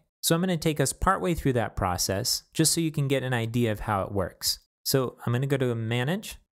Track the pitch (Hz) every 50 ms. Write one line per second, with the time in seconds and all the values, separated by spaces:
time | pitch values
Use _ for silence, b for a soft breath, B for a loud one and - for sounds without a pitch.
0 | _ _ _ _ - - 165 165 180 190 180 151 - 165 151 151 143 - - -
1 | - 190 190 185 180 185 165 - - 139 120 120 107 - - - 101 92 90 87
2 | - - 95 98 117 - - - - _ - - 160 160 - 165 170 156 147 147
3 | 139 135 139 135 123 127 127 117 117 113 113 123 120 110 107 - - - 107 98
4 | 95 - 101 98 90 - - - - - - - _ _ _ _ - - - 135
5 | 127 117 - - - - 120 123 139 135 143 131 135 123 117 113 113 110 117 123
6 | 127 143 180 220 208 - - - _ _